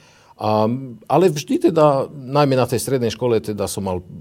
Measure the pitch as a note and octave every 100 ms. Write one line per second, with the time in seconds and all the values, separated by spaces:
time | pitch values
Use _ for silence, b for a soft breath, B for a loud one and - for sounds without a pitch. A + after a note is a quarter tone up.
0 | B B B - G#2+ G#2+ A2 B2+ C3+ A2+
1 | - C#3 F#3 D3 - E4+ E4+ D#3+ D3+ C#3
2 | - D3 B2+ C#3+ C#3+ C3 A#2+ A#2 - C3+
3 | A2+ - B2+ A2+ G#2 G2+ F#2+ - F#2+ F#2
4 | - E2+